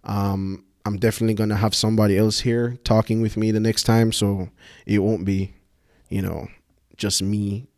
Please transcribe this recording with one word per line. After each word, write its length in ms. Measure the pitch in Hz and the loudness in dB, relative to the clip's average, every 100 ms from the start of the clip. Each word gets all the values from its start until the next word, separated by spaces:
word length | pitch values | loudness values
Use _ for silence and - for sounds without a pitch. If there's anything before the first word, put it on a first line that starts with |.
Um, 600 | - 101 101 98 95 98 _ _ 104 | -4 -2 0 -2 -4 -8 _ _ -8
I'm 120 | 101 | 0
definitely 360 | 110 - 113 | 0 2 -2
gonna 220 | 107 107 101 | 0 0 0
have 180 | 107 | 0
somebody 440 | - 110 110 104 95 | 0 0 2 4 4
else 240 | 110 104 | 2 0
here 360 | 123 117 120 123 | -2 0 -2 -6
talking 380 | - 110 - 110 | 2 2 2 0
with 160 | 110 107 | 0 0
me 140 | 110 | 0
the 100 | 107 | 2
next 220 | 110 110 | 0 0
time, 280 | - 113 113 | 2 4 4
so 380 | - 101 98 90 _ - - - | 2 0 -2 -6 _ -20 -18 0
it 140 | 107 | 2
won't 240 | 101 110 | 2 0
be, 300 | 98 95 92 - _ _ _ _ _ | -2 -2 -4 -10 _ _ _ _ _
you 120 | 92 | -6
know, 280 | 92 76 - - _ _ _ - | -4 -6 -12 -18 _ _ _ -6
just 260 | 104 - | -4 -2
me 440 | 95 104 101 101 135 | -2 -2 -2 -6 -10